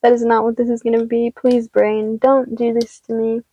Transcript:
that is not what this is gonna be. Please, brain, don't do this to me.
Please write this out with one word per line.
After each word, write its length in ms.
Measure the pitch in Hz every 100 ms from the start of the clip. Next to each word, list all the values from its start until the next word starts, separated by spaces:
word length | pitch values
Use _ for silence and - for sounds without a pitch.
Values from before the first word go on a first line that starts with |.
that 120 | 240
is 100 | 240
not 200 | 233 226
what 140 | 220 233
this 120 | 240
is 120 | 233
gonna 240 | 233 226 226
be. 260 | 233 233 -
Please, 320 | 254 247 226
brain, 500 | 214 208 214 214 220
don't 380 | 262 269 254 226
do 180 | 233
this 260 | 233 233 -
to 120 | _
me. 280 | 226 226 226 240